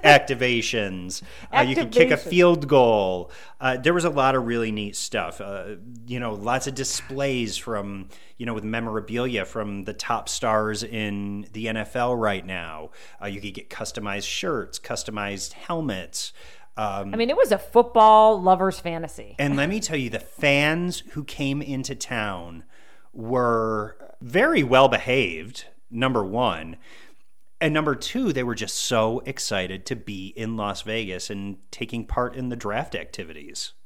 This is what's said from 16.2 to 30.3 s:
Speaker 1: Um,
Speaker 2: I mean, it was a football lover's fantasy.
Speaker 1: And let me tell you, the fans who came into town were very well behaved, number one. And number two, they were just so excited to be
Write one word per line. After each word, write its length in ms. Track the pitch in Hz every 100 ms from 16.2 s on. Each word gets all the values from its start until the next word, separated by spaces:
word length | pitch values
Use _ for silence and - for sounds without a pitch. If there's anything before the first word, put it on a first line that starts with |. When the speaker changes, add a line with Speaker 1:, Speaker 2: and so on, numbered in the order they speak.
| - - - - - -
Speaker 1:
Um, 380 | 107 98 98
Speaker 2:
I 20 | 214
mean, 140 | 233
it 60 | 339
was 160 | 523
a 60 | 190
football 840 | - 233 240 233 214 214 220 214
lover's 380 | 185 185 190 185
fantasy. 560 | 175 165 165 - 104 -
Speaker 1:
And 180 | 143 143
let 120 | 147
me 100 | 214
tell 180 | - 160
you, 140 | 123
the 80 | 107
fans 840 | - - 147 139 147 165 175 175 -
who 100 | -
came 400 | 139 - 139 139
into 320 | 143 135 131
town 680 | 131 - 123 107 92 85 82 - - - - -
were 840 | - 113 127 123 117 110 110 107 - - -
very 440 | 123 156 277 320
well 240 | 135 131 135
behaved, 800 | 120 - 131 104 80 92 - - - -
number 360 | 117 131 123
one. 520 | 95 110 123 82 82 82 - - - - - - - -
And 120 | 160
number 220 | 156 156
two, 380 | 135 - 240 247
they 100 | 131
were 140 | 123 110
just 180 | 104 -
so 440 | - 120 110 123
excited 680 | - 135 - 101 92 95 -
to 100 | 120
be 380 | - 98 95